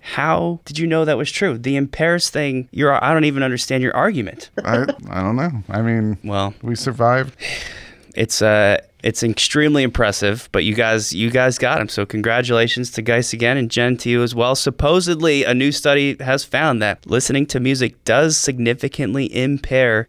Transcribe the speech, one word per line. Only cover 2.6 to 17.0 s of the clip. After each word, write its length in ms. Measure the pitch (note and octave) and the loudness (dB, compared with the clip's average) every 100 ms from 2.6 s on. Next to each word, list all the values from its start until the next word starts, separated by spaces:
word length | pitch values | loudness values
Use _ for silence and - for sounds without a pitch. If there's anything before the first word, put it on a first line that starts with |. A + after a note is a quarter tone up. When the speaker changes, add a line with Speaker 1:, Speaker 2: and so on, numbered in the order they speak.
| B2+ | -6
Speaker 1:
you're, 340 | - C#3+ C#3 | 0 2 2
I 80 | C3 | 2
don't 120 | D#3+ | 2
even 180 | D3+ C#3 | 2 0
understand 400 | C3 B2 - C3 | -2 -4 -2 -2
your 140 | B2+ - | 0 0
argument. 540 | F3 F3+ G2 - - - | 0 0 -6 -10 -14 -8
Speaker 2:
I, 200 | - A#2 C#3 C#4 G2+ | -2 -2 -2 -6 -8
I 100 | F2+ | -4
don't 140 | F#2+ | -2
know. 160 | A#2+ E3 B2+ F#2 | -2 -2 -4 -6
I 140 | G#2 | -4
mean, 360 | A2+ A2+ G#2+ G2+ | 0 0 0 -4
Speaker 1:
Well, 320 | G#2 G2+ G2 G2+ | -6 -4 -4 -6
Speaker 2:
we 140 | A#2 A#2 | -8 -6
survived. 600 | - A#2+ A#2 B2+ C3 - - - - - - - _ | -4 0 2 2 -2 -8 -10 -10 -12 -16 -20 -20 _
Speaker 1:
It's, 260 | - A2+ - | -4 -2 2
uh, 380 | G#2+ G#2+ G2+ G2+ - _ | 4 4 4 2 -2 _
it's 220 | A#2 G#2+ | -6 -2
extremely 580 | A#2 G#2 - D3 D3+ D3 | -2 0 0 2 2 2
impressive, 640 | C3 A#2 A2 G2 G#2 A2 - | 2 2 0 2 0 -2 -2
but 100 | G2+ | 0
you 120 | F2 | 0
guys, 380 | G#2+ A2+ A2 G#2 | 2 2 2 0
you 160 | E2 A2+ | -2 0
guys 280 | B2 B2+ A#2 | 2 2 2
got 220 | B2 - | 0 0
him. 80 | G#2+ | -2
So 180 | - G2+ | -4 -4
congratulations 880 | A2 A2 A#2 B2 A#2 A#2 B2 B2 | -2 0 0 2 2 2 0 -6
to 100 | - | -6
Geis 300 | A#2 A#2+ A#2+ | 0 0 0
again, 240 | A2+ A#2 C3+ | -2 0 0
and 120 | A#2 | 0
Jen, 280 | A#2+ B2 B2 | 0 0 0
to 120 | A#2+ | 0
you 140 | A#2+ | 2
as 100 | A#2+ | 0
well. 220 | A#2+ B2 | 0 0
Supposedly, 880 | C3+ - - C#3+ F3+ F3 E3 E3 C#3+ | 2 0 0 2 4 2 0 2 2
a 120 | B2+ | 2
new 180 | B2 C#3 | 2 2
study 440 | C#3+ D3 C#3+ C#3+ - | 0 2 2 2 -2
has 240 | C3 C#3 | -2 -2
found 360 | - B2+ D#3 A#2+ | -2 -2 0 0
that 220 | G#2 F#2+ | 0 -2